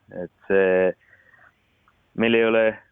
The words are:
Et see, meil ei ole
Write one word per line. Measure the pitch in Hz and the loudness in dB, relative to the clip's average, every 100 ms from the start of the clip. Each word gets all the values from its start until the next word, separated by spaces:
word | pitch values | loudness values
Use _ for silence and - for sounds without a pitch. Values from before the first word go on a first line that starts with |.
| _ | _
Et | 92 87 - - | -14 -14 -16 -4
see, | 98 95 92 92 - _ _ _ _ _ _ _ _ _ _ _ - | 0 2 2 0 -4 _ _ _ _ _ _ _ _ _ _ _ -4
meil | 113 117 | 0 2
ei | 113 | 2
ole | 113 110 107 _ | 2 0 -4 _